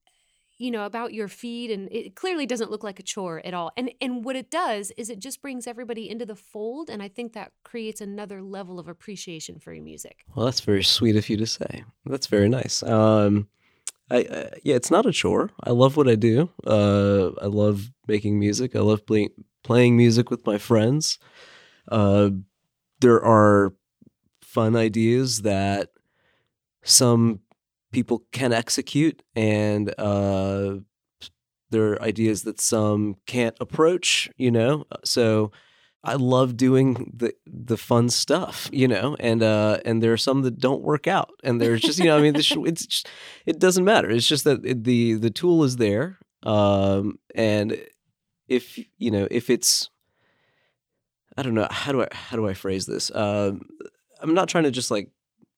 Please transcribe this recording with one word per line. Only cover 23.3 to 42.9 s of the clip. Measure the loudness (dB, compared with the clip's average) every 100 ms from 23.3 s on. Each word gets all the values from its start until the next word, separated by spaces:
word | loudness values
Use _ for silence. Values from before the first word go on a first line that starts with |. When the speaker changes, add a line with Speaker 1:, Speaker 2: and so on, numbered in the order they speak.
| 6 8 6 4 -2 _ _ _ _ _ _
Speaker 2:
fun | -8 -2 0 2
ideas | 0 0 2 2 0 -4
that | -2 -2 -2 -4 -6 _ _ _ _ _ _ _ _ _
some | 0 4 4 4 2 0 _ _ _ _ _
people | -4 -2 -4 -6
can | -4 0
execute, | 0 0 -4 -2 0 0 -2 _ -2
and, | 2 2 0 0 -4 -4
uh, | -2 0 0 0 -2 -2 -4 -6 -12 _ _ _ -20 _ _ _ _
there | 0 0
are | 0
ideas | -4 -2 0 -2
that | -6 -6
some | -2 0 2 0 -2 -6 -6
can't | -2 -2 -4
approach, | -6 0 2 2 0 -2 -4 -2
you | 0
know? | 2 2 0 -6 -12
So | -4 0 2 2 0 -6 _ _ _ _
I | -6
love | -2 2 2 2 2
doing | 4 4 4 0 -6
the, | -6 -6 -6 -14
the | -12 -6 -4
fun | 2 2 2
stuff, | 0 0 -2 -2 -8 -6
you | 0 2
know? | 2 -2 -2
And, | 0 2
uh, | 2 2 2 0
and | 0 0
there | 2
are | 2
some | 0 0
that | 0 -2
don't | -2 -2
work | -2 -2 0
out, | -2 -2 _
and | -4 0
there's | 2 2
just, | 0 2
you | 4
know, | 6
I |
mean, | 4
the | 2
sh-, | 0 0
Speaker 1:
<laughs> |
Speaker 2:
it's | -2 -4
just, | -6